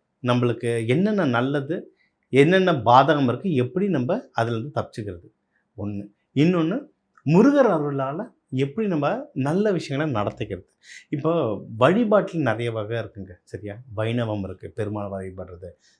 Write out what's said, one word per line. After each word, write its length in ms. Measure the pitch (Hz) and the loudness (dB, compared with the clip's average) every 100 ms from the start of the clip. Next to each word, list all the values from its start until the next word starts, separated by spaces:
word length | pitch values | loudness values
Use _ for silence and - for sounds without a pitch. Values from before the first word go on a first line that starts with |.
| _ _ | _ _
நம்மளுக்கு 640 | 127 123 123 113 117 117 113 | 0 2 2 0 -2 -2 0
என்னென்ன 380 | 139 202 208 156 | 2 2 2 2
நல்லது, 720 | 117 131 147 135 185 - _ _ _ _ | 2 0 -2 -4 -8 -8 _ _ _ _
என்னென்ன 440 | 127 147 190 185 | 4 6 6 4
பாதகம் 540 | 156 107 123 160 147 131 | 2 6 6 8 4 2
இருக்கு, 260 | 123 196 | 0 -2
எப்படி 340 | 139 123 180 202 | -2 -2 -2 -2
நம்ம 320 | 151 123 214 - | -2 -2 -4 -4
அதுல 240 | - 117 113 | -4 -2 -2
இருந்து 240 | 139 - | -4 -6
தப்பிச்சுக்கிறது 460 | - - 101 87 - _ _ _ _ - | -6 -8 -10 -12 -18 _ _ _ _ -12
ஒண்ணு. 280 | 101 101 - _ _ 127 | -8 -8 -12 _ _ 2
இன்னொன்னு, 440 | 156 180 160 240 - _ _ _ | 2 2 0 -4 -8 _ _ _
முருகர் 480 | 131 170 240 285 240 | 2 6 6 6 4
அருளால 560 | 165 147 139 135 151 240 _ _ | 2 -2 -4 -4 -6 -10 _ _
எப்படி 380 | 131 139 170 214 | -4 -4 -2 -2
நம்ம 400 | 160 143 220 285 | 0 -2 -2 -6
நல்ல 380 | 160 135 175 214 | -6 -2 0 0
விஷயங்களை 420 | 175 - 139 156 | -2 -4 -4 -2
நடத்திக்கிறது. 540 | 113 104 - 113 92 - _ - - _ | -2 -2 -4 -10 -10 -14 _ -20 -20 _
இப்போ 220 | 147 156 170 123 98 - 113 | -4 -2 0 -2 -4 -8 2
வழிபாட்டுல 580 | 131 202 220 208 - 170 | 4 4 4 2 2 -2
நிறைய 340 | 131 110 117 | 0 0 -2
வகை 280 | 110 104 117 | -4 -4 -6
இருக்குங்க, 320 | 107 101 92 92 | -8 -12 -16 -18
சரியா? 340 | _ 92 101 107 131 | _ -14 -12 -14 -12
வைணவம் 500 | 101 110 120 113 107 | -6 -2 -2 -2 -4
இருக்கு, 300 | 95 95 101 107 | -6 -10 -14 -8
பெருமாளை 340 | 104 104 101 | -6 -6 -6
வழிபடுறது, 600 | 95 95 92 87 87 90 - _ | -8 -10 -12 -14 -14 -18 -20 _